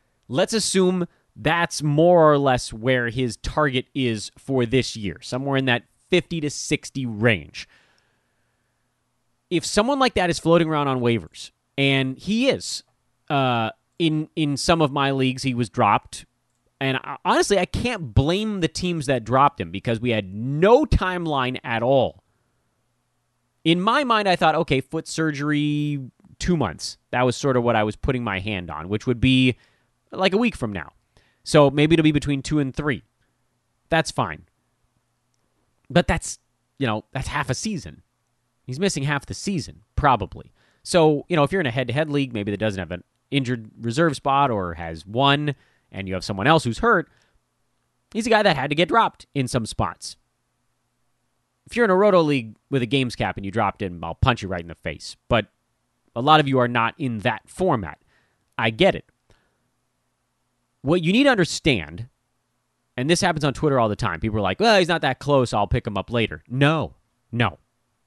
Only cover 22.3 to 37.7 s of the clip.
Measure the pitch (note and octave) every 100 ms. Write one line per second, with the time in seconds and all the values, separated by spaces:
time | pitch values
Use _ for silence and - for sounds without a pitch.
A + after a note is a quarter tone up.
22.3 | _ _ _ _ _ _ _ _ _ _
23.3 | _ _ _ D#3+ F3 G3 C4 C4 A3 G3
24.3 | F3 E3 D#3 D#3+ C3 - D#3+ - - D#3+
25.3 | C#3 D3 D3 D3 D3 D3 C#3+ B2+ - _
26.3 | - - E3+ G#2+ D2 - - _ B2 B2+
27.3 | A#2+ C#3+ B2 A#2+ A2+ G#2+ - - B2+ A#2
28.3 | F#2+ G#2 G2+ E2+ D2+ F2 G#2+ - A#2+ C3
29.3 | C3 B2+ A#2+ _ _ _ _ _ - F#3+
30.3 | F#3+ A#3+ - A#2 G2 C#2+ - _ _ _
31.3 | _ - D#3 C#3+ C#3+ D3+ E3 D#3 D3 C#3+
32.3 | C#3 - D3+ C3+ B2 D3 G#2+ - _ _
33.3 | _ _ _ _ _ - D#3+ - - G#2+
34.3 | D2+ - _ _ _ _ _ _ _ _
35.3 | _ _ _ _ _ - C3 - E3+ -
36.3 | - _ _ _ - B2+ G#2+ - C3 -
37.3 | D3 C#3+ B2+ A3